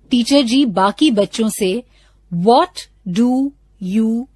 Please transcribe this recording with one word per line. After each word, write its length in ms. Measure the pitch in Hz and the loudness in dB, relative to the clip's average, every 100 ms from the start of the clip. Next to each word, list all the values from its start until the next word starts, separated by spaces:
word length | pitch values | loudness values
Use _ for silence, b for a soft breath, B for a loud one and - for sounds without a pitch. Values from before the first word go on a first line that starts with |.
| - | -4
टीचर 300 | 247 233 277 | -2 2 2
जी 240 | 233 262 277 | 2 0 0
बाकी 460 | 185 196 - 302 | 0 0 2 0
बच्चों 380 | 208 - - 220 | 2 -2 -2 -4
से 340 | - 190 226 - _ _ _ - | -2 -2 -4 -8 _ _ _ -10
"What 560 | 170 196 262 359 - - _ 185 | -2 2 2 2 -6 -20 _ -6
do 400 | 175 247 254 277 - _ - | 0 0 0 -4 -8 _ -12
you 420 | 185 214 220 233 269 | -4 -2 0 -2 -6